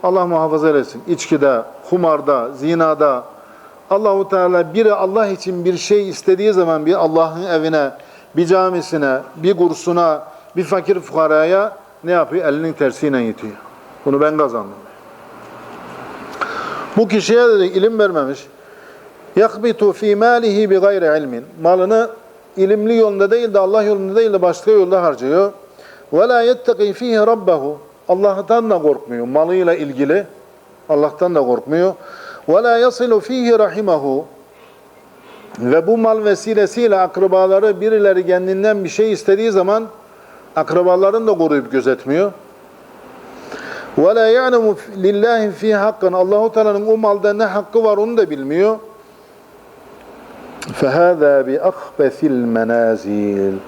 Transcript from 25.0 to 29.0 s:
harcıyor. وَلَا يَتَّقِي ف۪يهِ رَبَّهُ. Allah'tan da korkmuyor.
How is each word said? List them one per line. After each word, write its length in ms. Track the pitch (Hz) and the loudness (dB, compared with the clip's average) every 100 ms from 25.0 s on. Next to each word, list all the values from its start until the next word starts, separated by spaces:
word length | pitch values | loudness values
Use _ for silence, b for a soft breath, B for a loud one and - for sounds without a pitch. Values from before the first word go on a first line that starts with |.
harcıyor. 480 | 175 131 127 165 196 196 - B B B B | 0 -2 0 2 0 -2 -20 B B B B
وَلَا 380 | 151 226 247 233 | 0 4 4 2
يَتَّقِي 420 | 247 247 202 208 | 0 0 0 -2
ف۪يهِ 300 | 185 247 220 | -2 -2 2
رَبَّهُ. 500 | 214 226 190 160 139 147 - - - | 2 2 0 -2 -2 -10 -14 -20 -4
Allah'tan 600 | 180 202 190 202 233 226 | 0 0 -2 0 0 0
da 120 | 185 | 0
korkmuyor. 460 | 151 135 | 0 0